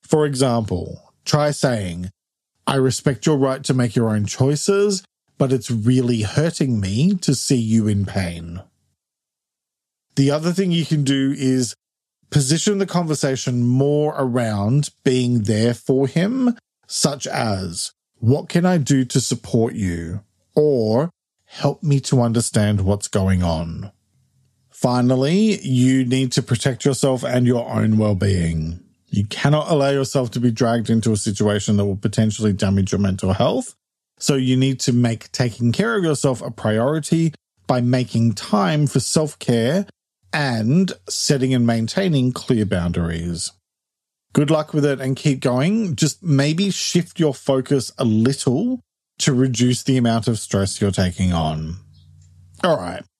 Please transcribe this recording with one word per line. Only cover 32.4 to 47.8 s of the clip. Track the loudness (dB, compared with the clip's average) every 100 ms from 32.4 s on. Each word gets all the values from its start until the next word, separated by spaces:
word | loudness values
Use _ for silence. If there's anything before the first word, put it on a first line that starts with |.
| -2
damage | 0 0 2 0
your | 0
mental | 0 0 -2
health, | 2 0 0 -6 -18 _ _ _ _
so | -2
you | 0 2 2
need | 2 0
to | 0
make | 2 2 -2 -8
taking | -4 -4 0 0
care | 0 0
of | 0
yourself | 0 0 0 -2
a | -8
priority | -4 -2 0 0 -2 0 0 0 -4 _ _ -2
by | 0
making | 2 0 0 2 2
time | 0 -2 0 2 2
for | 0 0
self-care | 0 -2 -2 -4 -2 0 2 0 -4 _ _ _ _
and | -2 -2 0 2 2 0 -4 -10
setting | -6 0 0 2
and | 2
maintaining | 2 2 0 0 2 2 0
clear | -2 -2 0
boundaries. | 2 0 0 -2 -2 -4 -6 -8 -10 _ _ _ _ _ _ _ _
Good | 0 4
luck | 2 2
with | 0
it | 0 0
and | -4
keep | -2 0 0
going. | 0 2 0 0 -2
Just | 0 -2 -2
maybe | 0 2 2 0 -2
shift | -2 -2 -2 -2 0
your | 0
focus | 0 0 -2 0 -2